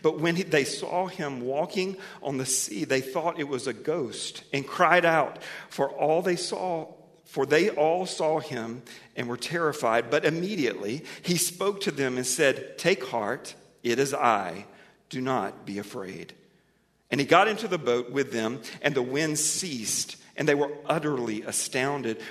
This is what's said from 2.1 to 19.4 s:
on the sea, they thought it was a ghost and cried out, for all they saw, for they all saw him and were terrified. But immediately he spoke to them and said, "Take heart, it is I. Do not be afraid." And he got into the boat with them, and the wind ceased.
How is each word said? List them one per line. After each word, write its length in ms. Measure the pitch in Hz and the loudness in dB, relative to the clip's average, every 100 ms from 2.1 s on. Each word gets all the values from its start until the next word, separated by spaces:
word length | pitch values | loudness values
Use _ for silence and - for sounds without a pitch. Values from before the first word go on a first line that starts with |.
| - | -10
on 140 | 143 135 | -4 -4
the 80 | 131 | -2
sea, 400 | - - 208 147 | -2 -2 -4 0
they 160 | 131 | 0
thought 360 | 131 175 160 165 | 0 -2 -2 -2
it 120 | 143 | -4
was 180 | 131 123 | -4 -4
a 60 | |
ghost 720 | 110 135 165 120 - - - - | -4 -2 -2 -4 -6 -10 -12 -4
and 120 | 139 135 | -4 -4
cried 380 | - 170 175 | 2 6 6
out, 400 | 170 160 131 - - - - | 6 4 2 -4 -14 -14 -10
for 220 | - 139 | -2 0
all 320 | - 151 160 | 2 2 4
they 160 | 185 175 | 2 0
saw, 500 | - - 185 165 156 - - _ - | -2 -4 -2 -2 -6 -14 -20 _ -10
for 200 | - 135 | -2 4
they 240 | 156 202 | 6 4
all 360 | 147 151 175 185 | 4 4 4 -2
saw 340 | - 160 156 | 0 2 2
him 420 | - 123 113 120 - - - - | -2 -6 -6 -8 -12 -20 -12 -6
and 100 | 123 | -4
were 80 | 123 | -4
terrified. 760 | - 170 160 139 120 117 120 | -4 0 0 2 4 4 4
But 140 | 151 | 2
immediately 800 | 156 160 185 208 123 95 101 139 - - | 2 0 -2 0 0 0 -4 -6 -8 -10
he 140 | - 175 | -2 0
spoke 460 | - - 196 202 | 0 0 -2 -2
to 100 | 196 | -4
them 240 | 143 131 123 | -2 -2 0
and 100 | 123 | -2
said, 520 | - 143 127 - - | 4 4 2 -6 -2
"Take 260 | 170 190 | 2 2
heart, 520 | - 120 104 135 - - - _ | 0 -2 -2 -4 -8 -18 -20 _
it 160 | 120 117 | 0 2
is 140 | 139 | 2
I. 540 | 143 127 104 90 90 101 - - _ _ | 4 4 4 2 -8 -14 -20 -20 _ _
Do 100 | 127 | -4
not 460 | 131 127 98 - 107 | 0 0 -2 -6 -8
be 140 | 101 | -8
afraid." 520 | 101 123 95 90 85 - _ _ _ _ _ _ _ | -8 -10 -10 -12 -14 -18 _ _ _ _ _ _ _
And 80 | 131 | 0
he 80 | 139 | 6
got 220 | 170 208 | 6 6
into 180 | 208 214 | 2 -2
the 100 | 175 | 0
boat 320 | 127 120 120 | 2 0 2
with 220 | 139 135 | -2 0
them, 300 | 117 113 131 - - | 0 -2 -4 -10 -2
and 140 | 143 131 | 0 0
the 60 | |
wind 360 | 123 139 156 | 0 0 0
ceased. 800 | 151 | 0